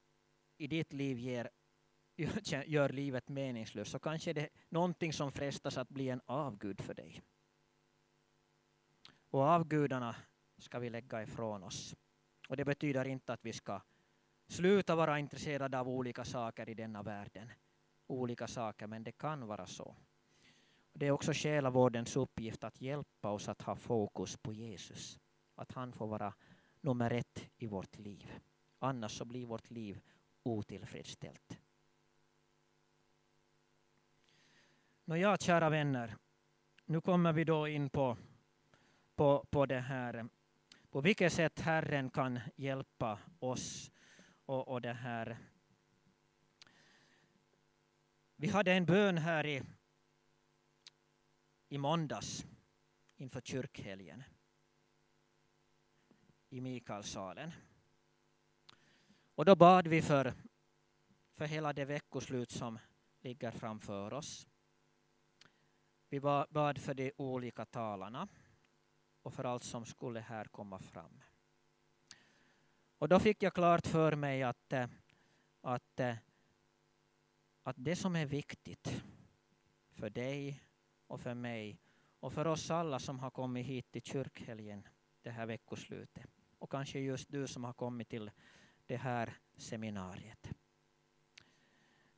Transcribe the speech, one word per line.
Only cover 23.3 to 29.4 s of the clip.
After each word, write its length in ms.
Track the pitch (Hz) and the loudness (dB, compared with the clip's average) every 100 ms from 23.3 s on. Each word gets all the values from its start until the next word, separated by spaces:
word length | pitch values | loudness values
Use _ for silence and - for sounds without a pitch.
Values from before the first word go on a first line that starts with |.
| 101 104 | -2 -4
att 120 | 104 | -6
ha 140 | - 98 | -4 -4
fokus 640 | - 120 104 - 92 - | 0 2 2 -2 -6 -6
på 160 | - | -10
Jesus. 680 | 107 113 95 - - - - _ _ _ - | -8 -10 -12 -14 -14 -14 -16 _ _ _ -14
Att 160 | - | -12
han 220 | - 123 | -10 -10
får 140 | - 110 | -6 -4
vara 260 | 107 104 - - - _ _ | -2 -4 -8 -16 -20 _ _
nummer 300 | 147 123 117 | 0 2 2
ett 380 | 120 - - - - | 0 -2 -8 -14 -10
i 100 | 117 | -6
vårt 300 | 98 90 - | -4 -6 -10
liv. 420 | 104 95 - 107 - _ _ _ | -14 -14 -14 -16 -18 _ _ _
Annars 380 | 127 131 110 - | -4 -2 -4 -6
så 80 | 117 | -8
blir 200 | 123 | -8